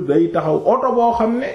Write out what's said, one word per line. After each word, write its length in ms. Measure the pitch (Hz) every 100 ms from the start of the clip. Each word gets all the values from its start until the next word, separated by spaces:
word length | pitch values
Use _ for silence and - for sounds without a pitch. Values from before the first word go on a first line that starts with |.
| 143
day 220 | 147 170
taxaw, 300 | 170 156 156 -
oto 260 | 247 262
boo 200 | 233 233 233
xam 200 | 226 240
ne 80 | 269